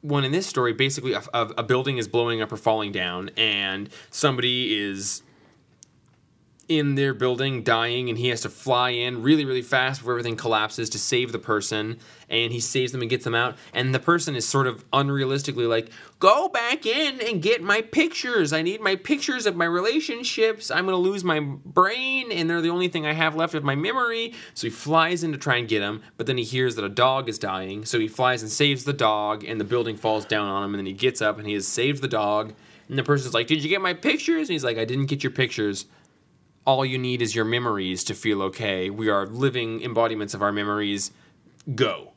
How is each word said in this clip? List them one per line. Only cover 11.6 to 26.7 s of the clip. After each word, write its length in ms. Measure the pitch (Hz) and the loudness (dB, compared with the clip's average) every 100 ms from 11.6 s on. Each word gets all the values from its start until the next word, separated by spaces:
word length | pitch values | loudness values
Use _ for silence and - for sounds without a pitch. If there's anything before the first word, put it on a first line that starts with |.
| 101 110 107 113 - - - | 0 -4 -4 -8 -14 -20 -4
and 220 | 113 117 | -2 0
he 80 | 120 | -2
saves 320 | 117 135 127 | -2 0 -2
them 80 | 127 | -2
and 80 | 117 | -2
gets 140 | 123 | -2
them 100 | 123 | 0
out, 220 | 117 123 - - | 0 0 -4 -8
and 180 | - 131 | -2 0
the 40 | 131 | 0
person 360 | 135 170 156 131 | 2 2 0 -4
is 100 | - | 0
sort 180 | 135 131 | 2 0
of 220 | 110 - | -2 -2
unrealistically 760 | 135 139 139 131 139 139 120 117 | 0 2 0 0 -2 -2 -2 2
like, 220 | 113 113 - - _ | 2 -2 -16 -20 _
"Go 280 | 185 254 359 | 6 6 2
back 380 | 240 233 294 220 | -2 -2 -2 -2
in 340 | 254 302 262 | 0 0 -2
and 220 | 226 202 | -4 0
get 200 | 175 226 | 2 0
my 200 | 202 208 | 2 0
pictures. 680 | 220 - 320 - 254 233 151 | 2 0 0 0 -2 2 2
I 80 | 160 | 2
need 180 | 165 214 | 0 0
my 140 | 208 190 | 0 -2
pictures 480 | - 285 285 254 | 0 -2 0 0
of 100 | 214 175 | -2 0
my 80 | 170 | 0
relationships. 1040 | 175 202 285 311 240 247 - 220 214 - | 2 2 0 -2 -6 -4 2 2 2 -2
I'm 160 | 160 190 | -2 2
gonna 100 | 185 | 2
lose 280 | 180 202 | 2 0
my 160 | 185 156 | 0 0
brain, 880 | 147 139 - 160 185 240 262 262 240 | -2 -8 0 4 4 2 -2 -2 -2
and 160 | 175 165 | -2 0
they're 140 | 170 | 2
the 80 | 165 | 2
only 180 | 175 180 | 0 0
thing 160 | 165 | 0
I 80 | 151 | -2
have 220 | 156 160 | 2 2
left 200 | 156 165 | 2 -2
of 100 | 156 | 0
my 100 | 143 | 0
memory." 580 | 139 180 262 240 226 226 233 - | 0 0 0 0 -2 -6 -8 -16
So 140 | - 117 | -8 -8
he 20 | |
flies 540 | - 143 160 160 175 | -6 2 2 4 0
in 80 | 165 | -2
to 60 | 143 | -4
try 180 | - 123 | 0 0
and 120 | 117 | 2
get 140 | 107 | 0
him, 180 | 101 110 - _ | 0 -4 -12 _
but 100 | 117 | -2
then 120 | 127 | -2
he 60 | |
hears 320 | 110 127 127 | -2 0 0